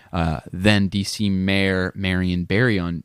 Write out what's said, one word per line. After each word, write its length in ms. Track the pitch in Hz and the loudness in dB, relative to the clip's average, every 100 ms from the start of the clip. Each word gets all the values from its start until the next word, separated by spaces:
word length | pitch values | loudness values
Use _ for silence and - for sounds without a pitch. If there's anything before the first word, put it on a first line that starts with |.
| - | -8
uh, 280 | 87 82 78 - | -2 -2 -2 -8
then 380 | 87 101 104 98 | -2 2 4 2
D 160 | 101 | 0
C 260 | 95 - 104 | -4 -2 -2
Mayor 640 | 95 95 98 95 92 92 | 0 0 2 2 0 -2
Marion 500 | - 95 90 92 90 | -2 -2 0 2 0
Barry 340 | 87 95 127 101 | 0 2 2 2
on, 260 | 87 85 | -2 -6